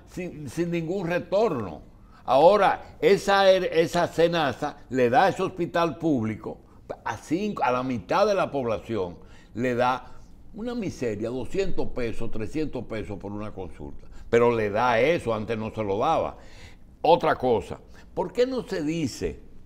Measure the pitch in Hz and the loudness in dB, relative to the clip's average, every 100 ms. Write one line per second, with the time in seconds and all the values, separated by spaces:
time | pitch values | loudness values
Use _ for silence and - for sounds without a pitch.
0 | - - 180 147 143 156 170 170 160 196 | -18 -12 -12 -12 -10 -6 -4 -4 -4 -4
1 | 170 170 170 190 226 139 98 73 - - | -2 -4 -2 0 0 -2 -6 -10 -18 -20
2 | - - - 127 165 208 185 113 - - | -20 -10 2 6 8 8 4 2 -6 2
3 | 156 190 - 196 196 190 180 165 165 175 | 4 4 4 4 6 6 4 2 2 2
4 | 165 - 170 170 143 110 147 - - 127 | 0 2 2 2 -2 -2 -6 -8 -4 2
5 | 123 135 190 139 185 - 170 170 170 139 | 4 6 4 2 -4 -4 -4 0 0 -2
6 | 160 135 110 107 - - - - - - | -2 0 -2 -6 -10 -14 -18 -20 -16 -12
7 | - 117 - 170 214 190 131 123 131 120 | -10 -8 -4 -4 -4 -2 0 0 -2 -6
8 | 87 165 214 196 156 143 117 104 - 110 | -2 2 2 2 0 -2 -2 -4 -4 -4
9 | 90 85 - - - 107 127 120 123 127 | -4 -8 -18 -20 -14 -6 -2 0 0 -2
10 | - - - - - 202 240 240 185 - | -6 -18 -18 -20 -18 -12 -8 -6 -6 -4
11 | 123 101 113 131 - 175 190 131 113 - | -4 -4 -6 -6 -4 -2 2 2 0 -2
12 | 117 - 117 - 104 156 147 123 104 110 | -4 -2 0 -2 -4 -4 -4 -6 -8 -8
13 | 95 98 98 104 107 104 90 - 71 - | -8 -10 -8 -8 -10 -10 -12 -12 -12 -14
14 | - - - 117 120 117 107 101 123 113 | -14 -16 2 4 4 2 0 0 2 4
15 | 135 170 117 110 107 113 110 - 107 98 | 4 2 0 -4 -2 -4 -6 -4 -2 0
16 | 143 151 78 - - - - - - - | 0 0 -2 -6 -18 -20 -20 -20 -20 -2
17 | - 165 156 131 127 110 - - - - | 4 6 4 2 2 2 0 -12 -16 -20
18 | - - 180 240 254 254 - 185 147 165 | -12 -6 -4 0 0 -2 -6 -4 -4 -2
19 | 139 - 87 - - - | -4 -4 -8 -8 -16 -20